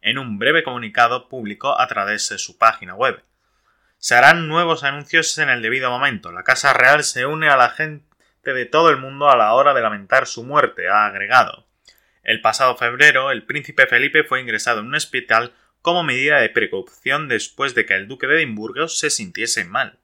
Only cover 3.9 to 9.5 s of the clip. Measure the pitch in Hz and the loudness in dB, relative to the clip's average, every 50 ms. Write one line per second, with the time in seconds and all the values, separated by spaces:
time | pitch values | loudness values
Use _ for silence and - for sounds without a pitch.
3.9 | _ _ - - 120 120 127 143 165 170 165 156 151 165 175 170 160 160 143 139 | _ _ -4 2 4 6 8 6 6 4 0 -2 0 0 0 0 -2 -2 -2 -6
4.9 | 139 147 143 _ - 165 156 - - 156 156 139 127 120 113 110 123 135 131 127 | -6 -6 -12 _ 0 0 0 0 -4 -4 0 0 0 -2 0 -2 -2 -2 -2 -2
5.9 | 123 123 135 143 123 98 - 87 85 90 95 - 127 - - 143 127 120 127 131 | -2 0 -2 -2 -2 -4 -12 -14 -14 -8 0 0 0 2 2 2 4 6 6 6
6.9 | 143 151 143 - - 127 123 139 156 156 160 151 143 131 123 120 - - 156 156 | 6 4 2 -2 -4 -4 -4 -4 -4 -2 2 2 4 6 4 2 2 -4 -8 -8
7.9 | 151 143 _ _ _ _ _ _ _ _ _ - 135 127 120 120 - 156 165 165 | -8 -14 _ _ _ _ _ _ _ _ _ -6 -6 -6 -6 0 2 4 4 4
8.9 | 147 131 135 135 135 139 143 143 135 120 110 107 | 4 2 -2 -12 -8 0 4 4 6 6 6 4